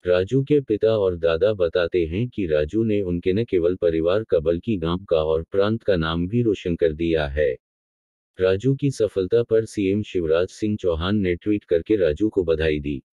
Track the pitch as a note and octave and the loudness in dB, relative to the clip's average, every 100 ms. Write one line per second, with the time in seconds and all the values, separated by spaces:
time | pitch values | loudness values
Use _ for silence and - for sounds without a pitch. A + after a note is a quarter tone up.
0 | F2+ F2+ G2 C3 C#3 D3 C3+ G#2 A2 A2 | 2 0 2 -2 2 0 2 0 2 2
1 | F#2+ F2 E2 D#2+ G2 G#2 F2 F2+ E2+ F2+ | 0 0 0 2 0 0 0 0 0 0
2 | D#2+ F2+ B2 - F2+ D2+ D2+ G#2 A2+ G#2 | -2 -2 -4 -4 -2 0 0 -2 0 0
3 | F#2 F2 F#2 F#2+ A#2+ F#2 E2 F#2 F2 D#2+ | -2 -2 0 -2 0 0 0 0 0 2
4 | E2 G2 A2 - D#2 E2+ - G#2 D#2+ F2+ | 0 0 0 0 0 -2 -2 -4 -2 -4
5 | G2 E2 D#2 D#2+ E2 G2 G2+ A2+ - F2+ | 0 0 0 -2 -2 -2 0 0 0 0
6 | D#2+ E2 F2+ A#2 A#2 F#2+ F2+ F2 E2 D#2 | 0 -2 -2 0 0 0 -2 0 0 0
7 | E2+ D#2+ D2 C#2 D2 B1 _ _ _ _ | -2 0 -2 -2 -2 -2 _ _ _ _
8 | _ _ _ - F#2 F#2+ B2 C3+ C#3+ - | _ _ _ -2 0 2 0 0 -2 0
9 | G#2+ - F#2 A#2 A#2 A2+ A2+ - F#2+ G#2 | -2 0 0 0 2 0 0 -2 0 0
10 | G#2 F#2 E2 D#2+ F#2 - G#2+ G#2+ F2+ E2 | -2 -4 0 0 0 -4 -4 -2 -2 -2
11 | F2 G#2+ F#2 F2 G#2 G#2 _ E2+ - G#2+ | 0 0 0 -2 -2 -2 _ -2 2 2
12 | E2+ D2+ G#2+ G#2 E2+ D#2+ D#2+ D2+ C#2+ C#2 | 2 2 0 0 0 0 0 0 -4 -8
13 | _ | _